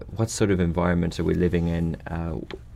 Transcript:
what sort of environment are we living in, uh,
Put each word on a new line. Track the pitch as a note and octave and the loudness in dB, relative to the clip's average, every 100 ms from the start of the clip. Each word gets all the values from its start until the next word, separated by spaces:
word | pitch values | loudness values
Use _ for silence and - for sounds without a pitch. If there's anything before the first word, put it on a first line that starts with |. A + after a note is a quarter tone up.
| - F#2+ | -10 -4
what | A2+ | -2
sort | - G#2 | 2 2
of | F#2 | 4
environment | F2 E2+ F2 F2 E2+ - | 2 2 2 2 0 0
are | |
we | E2+ E2+ | 0 2
living | F2 F2 E2+ | 2 2 2
in, | E2+ E2 D#2 - | 0 0 -2 -6
uh, | E2 E2 C2 - - - | -6 -4 -6 -8 -12 -14